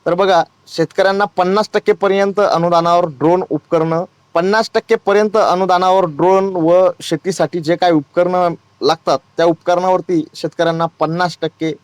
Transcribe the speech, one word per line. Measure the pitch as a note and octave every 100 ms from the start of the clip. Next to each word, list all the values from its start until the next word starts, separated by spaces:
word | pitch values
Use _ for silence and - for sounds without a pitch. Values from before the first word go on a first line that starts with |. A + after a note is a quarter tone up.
| -
तर |
बघा, | F3 G3 F3 - _ _
शेतकऱ्यांना | - D#3+ - F#3+ G3 G#3
पन्नास | - F3+ G3+ G#3
टक्के | G#3 -
पर्यंत | G#3 G3 G3 G3 F#3+
अनुदानावर | G3+ E3 E3+ E3+ E3+ F3 F3
ड्रोन | C3 D3+ F3+ F3
उपकरणं, | D#3 - E3 D#3+ E3 F#3+ _ _
पन्नास | E3+ F#3 G#3+ A3+
टक्के | A3+ - A3+
पर्यंत | - G#3 G#3+ G#3+
अनुदानावर | C#3 F3+ F#3 F3+ F#3 F#3+ F3
ड्रोन | C#3+ F3 F#3+ G3 F#3
व | D#3+ F3+ F#3 -
शेतीसाठी | - D#3+ F#3 F3+ D#3+ F3
जे | D3+ E3+
काही | F3+
उपकरणं | D#3+ C#3+ E3+ F3+ F3+ F3 E3 _ _
लागतात | C3+ E3 - C#3 - -
त्या | E3+
उपकरणावरती | D#3+ - F3 F#3 F#3 E3 F3 D#3 -
शेतकऱ्यांना | D#3+ - E3 E3 E3 -
पन्नास | D#3 E3+ F3+ -
टक्के | D#3+ - D#3+ C#3+